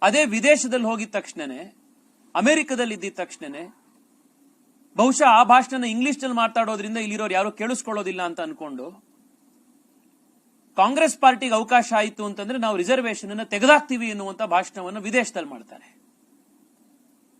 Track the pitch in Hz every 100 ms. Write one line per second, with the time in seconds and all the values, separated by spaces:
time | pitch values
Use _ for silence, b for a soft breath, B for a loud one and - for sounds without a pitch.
0 | - 269 302 220 247 294 254 247 226 226
1 | 214 202 - - 143 127 185 _ _ _
2 | _ _ _ 165 220 311 294 254 240 208
3 | 196 - 175 - 151 143 170 _ _ _
4 | _ _ _ _ _ _ _ _ _ -
5 | 240 254 285 226 240 247 254 262 240 220
6 | 269 285 262 233 226 233 220 220 208 226
7 | 214 214 214 185 208 208 220 254 - 214
8 | 190 185 175 170 165 151 151 131 139 196
9 | _ _ _ _ _ _ _ _ _ _
10 | _ _ _ _ _ _ _ - 202 285
11 | 320 - 269 247 262 220 220 247 240 220
12 | 214 - 208 202 202 254 226 196 175 262
13 | 233 208 196 214 220 202 254 294 294 247
14 | 226 208 196 185 214 175 190 202 180 208
15 | 202 247 220 185 151 127 107 - - _
16 | _ _ _ _ _ _ _ _ _ _
17 | _ _ _ _